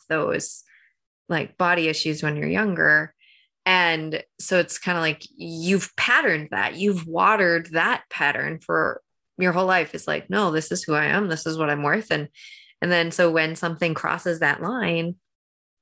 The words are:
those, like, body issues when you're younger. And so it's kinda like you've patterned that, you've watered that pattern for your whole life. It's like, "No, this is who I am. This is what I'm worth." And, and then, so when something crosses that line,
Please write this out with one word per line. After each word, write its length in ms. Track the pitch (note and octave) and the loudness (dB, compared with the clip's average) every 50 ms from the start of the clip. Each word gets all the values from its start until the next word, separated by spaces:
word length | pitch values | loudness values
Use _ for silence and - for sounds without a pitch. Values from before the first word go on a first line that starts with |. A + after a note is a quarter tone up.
| _ - | _ -4
those, 540 | D#3+ D#3 D3+ - - - - - - - - _ _ _ _ _ _ _ _ _ _ _ _ - | -2 -2 0 0 -2 -2 -2 -4 -6 -8 -10 _ _ _ _ _ _ _ _ _ _ _ _ -4
like, 280 | F3 D3+ C#3 - - - | -4 -2 -4 -4 -4 0
body 300 | - F3 F3 F3 D#3+ D#3 | 2 2 2 2 2 0
issues 340 | D#3 - - D#3+ D3+ D3+ D#3 | 0 -2 -2 -2 -2 -2 -2
when 120 | D3+ D3+ D3 | -2 -2 -2
you're 100 | D3+ D#3 | -2 -2
younger. 640 | E3+ G3 A3 G3+ F3 D#3+ D#3+ D3+ D3+ D3+ D#3 - _ _ _ _ _ _ _ _ _ _ - | 0 0 0 0 2 2 4 6 4 4 2 -2 _ _ _ _ _ _ _ _ _ _ -2
And 580 | F#3+ F#3 F3+ F3 E3 E3 D#3+ D#3 D#3 D#3 - - _ _ - | 0 2 4 4 2 0 0 -4 -4 -6 -8 -8 _ _ -8
so 200 | - - F#3 F3+ | -4 0 2 2
it's 180 | E3 - - - | 2 0 -2 -8
kinda 220 | - F#3 F3 E3+ | -4 -2 -2 0
like 220 | E3 D#3 D3+ - - - _ | 0 -2 -2 -4 -8 -20 _
you've 580 | - E3+ E3 E3 D#3+ E3 F3+ G3 F#3 - - - - | -14 -12 -10 -8 -4 0 2 2 0 0 -2 -6 -2
patterned 520 | - - B3 D#4 C#4+ A3 E3 D3+ D3+ - | 0 2 4 4 4 2 0 0 -2 -4
that, 240 | - F#2+ G#2 - - | -4 -2 -2 -2 -2
you've 300 | E3 G3 G#3 G3 F3 E3 | -2 0 0 0 0 -4
watered 600 | E3 E3 F3 F#3 G3 A3 G3+ F#3+ E3+ E3+ E3 E3 E3 D#3+ | -4 0 2 4 4 4 4 4 4 2 2 0 -2 -2
that 300 | E3 E3+ A3 B3 - - - | 0 0 0 0 -2 -6 -10
pattern 500 | - - D#3 C#3+ C#3+ - C#3 D3 E3 D#3+ | -4 -2 0 0 0 0 -4 -6 -6 -8
for 400 | - - E3 D#3+ D#3 - - - _ _ _ _ _ _ _ - | -6 -2 0 0 0 0 -2 -6 _ _ _ _ _ _ _ 0
your 140 | F#3 F3+ | 0 2
whole 140 | E3 F3+ F#3+ | 2 2 2
life. 280 | F#3 F#3 F3 D#3 - - | 2 2 2 2 0 -6
It's 140 | D#3+ - D#3 | -8 -6 -4
like, 220 | D3+ D3+ - - | -4 -4 -4 -2
"No, 220 | F#3+ G#3 G3+ F3 | 0 0 2 2
this 200 | D#3 D#3 D#3 - | 0 0 -2 -2
is 120 | E3+ - - | -4 -4 -2
who 100 | E3 D3+ | 0 0
I 120 | D3 D3+ C#3+ | 0 2 2
am. 200 | D3 G3 G#3 F3+ | 2 0 0 0
This 180 | D#3+ D#3 - | -2 -4 -4
is 120 | D#3+ D#3+ D#3+ | -4 -4 -2
what 120 | D#3 D3 | 0 0
I'm 140 | D3 D3 C#3+ | 0 0 0
worth." 260 | C#3+ E3+ A3 A3 - | 0 0 0 -2 -2
And, 180 | - D3+ D3 - _ - - - - - - _ _ - | -4 -4 -4 -6 _ -18 -20 -20 -20 -20 -20 _ _ -4
and 80 | - F3 | -2 2
then, 200 | F3 E3+ E3 E3 | 2 2 2 0
so 180 | E3+ - F3 E3+ | 2 2 4 4
when 280 | D#3+ D#3+ D#3 D#3+ D#3+ - | 4 2 0 0 -2 -4
something 360 | - E3 E3 - F3 E3 D#3 | -4 -4 -2 -2 -2 -2 -2
crosses 460 | - - E3 E3 E3+ - F3 E3+ E3 | -2 -2 -2 -2 -2 -2 -4 -2 0
that 220 | E3 C#3+ - - | 0 0 0 0
line, 540 | E3 F#3 B3 B3+ G3 E3+ E3+ E3 E3 E3+ F3+ _ _ _ _ _ _ _ _ _ _ _ _ _ | -2 -4 -4 -2 -2 -2 0 0 -2 -4 -6 _ _ _ _ _ _ _ _ _ _ _ _ _